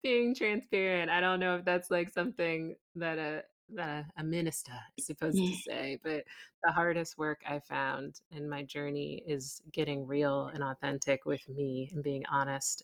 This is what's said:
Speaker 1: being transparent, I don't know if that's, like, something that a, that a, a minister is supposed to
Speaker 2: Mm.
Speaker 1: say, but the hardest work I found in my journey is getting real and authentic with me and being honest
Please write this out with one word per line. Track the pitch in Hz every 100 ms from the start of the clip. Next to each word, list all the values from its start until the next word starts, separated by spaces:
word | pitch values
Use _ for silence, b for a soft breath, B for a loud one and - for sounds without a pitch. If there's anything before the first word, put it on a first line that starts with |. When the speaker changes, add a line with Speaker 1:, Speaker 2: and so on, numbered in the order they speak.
Speaker 1:
being | 269 240 240 262
transparent, | 311 - - 202 190 180 165
I | 175
don't | 185 185
know | 185 180
if | 180
that's, | 180 175
like, | 175 175
something | - 175 - 170 160 160 - _ 170
that | 165 160
a, | 151 156 - _ _ 214
that | 165 147 147 165
a, |
a |
minister | 156 170 165 - - 120 - -
is | -
supposed | 151 160 190 180
to |
Speaker 2:
Mm. | 185 -
Speaker 1:
say, | 120 135 135
but | 160 151 - B B _
the | 170
hardest | 165 170 170 165 -
work | 151 147 147
I | 147
found | - 143 135 135 143 - _
in | 151 147
my | 143
journey | 139 147 143 143 147 - 170
is | 143 135 - 156
getting | 165 147 143 131
real | 143 143 139 139
and | 151
authentic | 139 135 143 139 - 135 -
with | 143 -
me | 135 139 131 135
and | 165
being | 143 139 -
honest | 139 139 139 - -